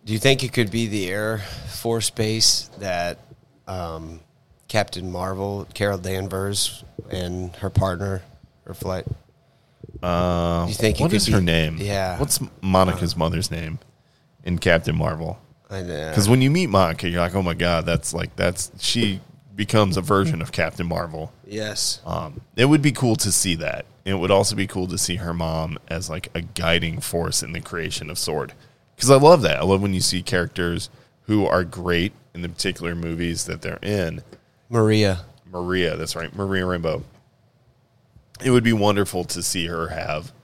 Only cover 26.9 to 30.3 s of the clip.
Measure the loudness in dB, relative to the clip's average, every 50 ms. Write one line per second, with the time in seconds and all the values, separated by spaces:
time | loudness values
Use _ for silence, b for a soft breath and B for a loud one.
26.9 | -4 -4 -6 -4 -4 -2 -2 -2 -2 -4 -4 -4 -10 -10 -10 -8 -8 -6 -6 -6
27.9 | -6 -8 -8 -8 -8 -6 -6 -4 -4 -4 -4 -6 -10 b b b b b b b
28.9 | _ -2 6 8 8 10 12 10 10 10 8 2 2 2 2 4 4 4 4 0
29.9 | 0 0 0 0 0 -2 -2 0